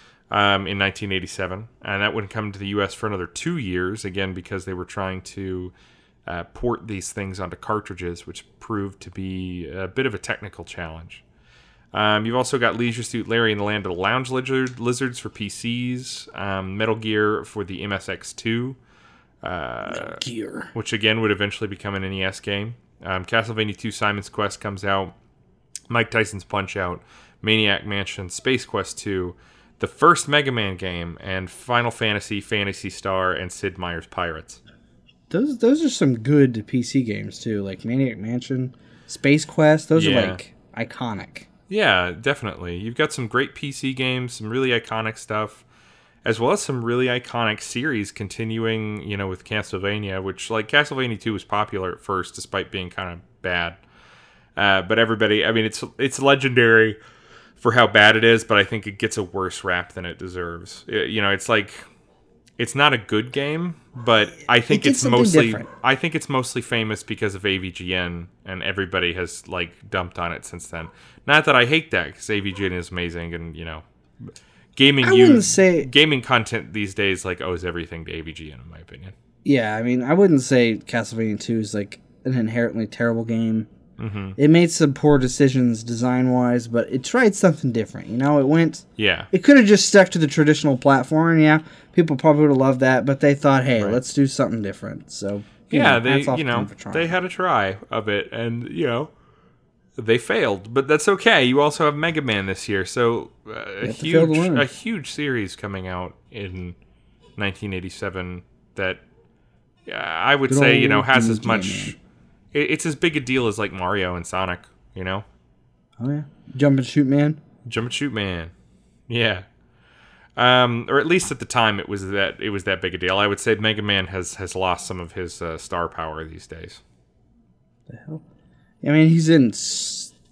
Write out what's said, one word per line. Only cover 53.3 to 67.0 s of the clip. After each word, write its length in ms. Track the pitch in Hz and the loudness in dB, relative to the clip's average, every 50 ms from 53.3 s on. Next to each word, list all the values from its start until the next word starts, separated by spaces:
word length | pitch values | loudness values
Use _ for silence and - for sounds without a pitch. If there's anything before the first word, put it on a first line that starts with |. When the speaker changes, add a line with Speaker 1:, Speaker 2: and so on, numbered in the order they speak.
| _ _ | _ _
Speaker 1:
bad. 340 | - 92 90 87 85 85 87 _ _ _ _ _ _ _ - - _ _ _ _ _ _ _ | -6 -4 -2 -2 -2 -4 -6 _ _ _ _ _ _ _ -20 -20 _ _ _ _ _ _ _
Uh, 260 | - 101 101 98 95 | 2 4 4 4 4
but 160 | 90 90 110 110 | 2 2 4 4
everybody, 460 | 117 110 113 104 110 104 104 107 76 | 4 2 4 2 2 2 4 2 2
I 60 | 95 | 2
mean, 120 | 113 113 110 | 2 0 0
it's, 180 | 110 - - - 101 _ - | 0 -4 -6 -12 -12 _ -4
it's 220 | 127 135 131 - | -4 -4 -2 0
legendary 760 | 131 139 139 135 131 135 123 127 120 117 113 110 110 110 107 - - - - _ _ _ - - - _ _ | 4 4 4 4 2 2 4 6 6 8 8 8 6 6 2 -6 -14 -20 -20 _ _ _ -20 -20 -20 _ _
for 160 | _ - 120 | _ -2 2
how 140 | 110 123 117 104 | 6 6 4 6
bad 280 | 101 107 104 107 110 | 8 8 8 10 8
it 60 | 110 110 | 8 6
is, 200 | 117 117 113 110 | 6 6 6 4
but 140 | - 110 101 | 2 4 4
I 60 | 98 | 4
think 220 | - 113 107 - | 2 0 -8 -8
it 120 | 107 98 - | -10 -6 -4
gets 180 | - 107 - | -4 -4 -2
a 60 | 117 98 | -4 -6
worse 400 | 87 - 98 92 90 - - - | -6 -6 -6 -6 -6 -6 -6 -4
rap 280 | 95 90 90 87 - | -2 -2 -2 -4 -6
than 120 | - 95 90 | -12 -12 -10
it 140 | 87 82 - | -10 -12 -12
deserves. 640 | - 92 87 90 87 85 85 85 87 92 - - - - | -12 -10 -8 -8 -8 -8 -10 -12 -14 -18 -20 -18 -12 -4
Y-, 140 | - 107 73 | -2 -2 -2
you 160 | 62 104 110 | -2 -2 0
know, 80 | 104 98 | 2 2
it's 180 | 98 95 - - | 2 0 0 2
like, 240 | 117 107 101 - - - - - _ _ _ _ _ _ _ _ _ _ _ _ _ - | 2 2 2 -2 -12 -20 -20 -20 _ _ _ _ _ _ _ _ _ _ _ _ _ -6
it's 160 | 120 - - | -6 -4 2
not 180 | 135 143 147 | 4 4 4
a 60 | 135 113 | 4 2
good 340 | 98 - 107 104 113 123 | -2 0 0 0 0 -2
game, 440 | - 139 139 143 151 165 175 180 165 - _ _ _ | -4 -4 -4 -4 -4 -4 -6 -6 -8 -12 _ _ _
but 380 | 127 117 120 113 110 107 - - - - - | -4 2 4 6 6 4 2 -2 -12 -2 2
I 120 | 120 123 | 2 2
think 200 | 120 - 151 147 | 4 4 0 2
Speaker 2:
It 40 | - | 4
did 60 | 143 | 2
Speaker 1:
it's 100 | 135 - | 2 2
Speaker 2:
something 200 | - 131 120 123 | 2 2 4 4
Speaker 1:
mostly, 260 | 120 190 170 156 131 | 4 6 6 6 4
Speaker 2:
different. 220 | 113 110 104 - - - - - | 4 0 -4 -8 -12 -16 -2 0
Speaker 1:
I 100 | 127 135 | 2 2
think 200 | 135 - 165 151 | 2 0 -4 -4
it's 120 | 156 - - | -4 -4 -2
mostly 340 | 143 131 123 - - 127 | -2 -2 -2 -2 -6 -8
famous 400 | 113 - 127 113 110 107 107 - | -6 -2 -2 -2 0 -2 -4 -6